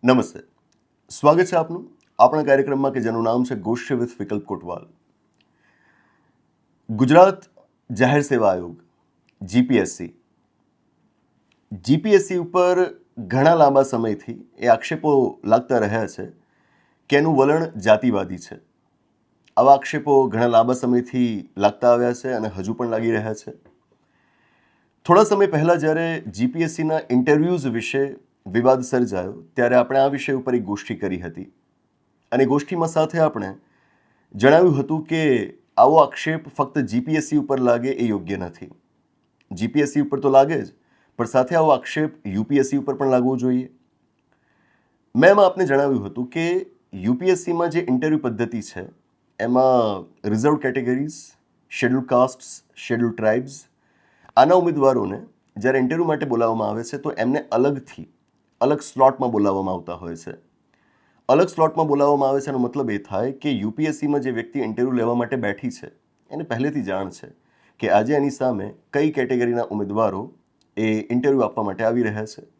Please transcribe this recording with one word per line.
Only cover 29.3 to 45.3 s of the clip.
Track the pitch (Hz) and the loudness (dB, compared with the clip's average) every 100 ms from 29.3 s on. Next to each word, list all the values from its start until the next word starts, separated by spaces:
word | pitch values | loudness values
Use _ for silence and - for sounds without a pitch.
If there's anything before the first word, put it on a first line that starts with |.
| 82 - - | -12 -14 -2
ત્યારે | 120 123 | 2 2
આપણે | 120 135 | 2 2
આ | 139 | 0
વિષય | 139 135 135 | 0 -4 -4
ઉપર | 131 123 | -2 -4
એક | 98 | -2
ગોષ્ઠી | 104 - 104 | -8 -8 -8
કરી | 101 92 | -6 -6
હતી | 87 82 90 _ _ _ _ _ _ _ _ | -8 -14 -18 _ _ _ _ _ _ _ _
અને | 123 131 | 0 2
ગોષ્ઠીમાં | 143 143 175 160 | 2 -2 -4 -2
સાથે | 165 156 165 | -2 -2 0
આપણે | 156 120 98 98 _ _ _ _ _ _ _ | 0 0 -10 -12 _ _ _ _ _ _ _
જણાવ્યું | 104 127 156 180 139 | 2 6 6 6 2
હતું | 139 156 156 | -2 -4 -4
કે | 160 156 123 95 - _ - | -2 2 0 -2 -10 _ 4
આવો | 120 156 | 4 6
આક્ષેપ | 147 - - 160 147 | 4 0 -6 -6 -8
ફક્ત | - 143 151 120 | -8 -4 -2 -2
જી | 110 123 | -2 -2
પી | 156 | -4
એસ | 151 | 0
સી | 151 | -2
ઉપર | - 135 123 | 0 0 2
લાગે | 120 127 | 2 0
એ | - 117 | -4 -2
યોગ્ય | 104 85 95 | -4 -4 -8
નથી. | 90 85 90 - _ _ _ _ _ _ _ | -8 -14 -20 -20 _ _ _ _ _ _ _
જી | 90 110 139 | -8 -4 -2
પી | 147 | 0
એસ | 147 | -2
સી | 143 | -2
ઉપર | 135 | -2
તો | 139 135 | 4 4
લાગે | 139 160 | 4 0
જ, | 101 _ _ _ _ _ | -6 _ _ _ _ _
પણ | 117 | -2
સાથે | 185 185 170 | 0 2 2
આવો | 160 131 | 4 2
આક્ષેપ | - - 151 - 104 95 | 0 -4 -4 -6 -8 -6
યુ | 107 | 0
પી | 143 | 0
એસ | 139 | 0
સી | 143 | -2
ઉપર | 139 131 | -4 -2
પણ | 139 127 | 0 2
લાગવો | 123 131 | 0 -2
જોઈએ. | 127 127 127 _ _ _ _ _ _ _ _ _ _ _ _ _ _ | -2 -2 -4 _ _ _ _ _ _ _ _ _ _ _ _ _ _
મેં | 113 165 | 4 6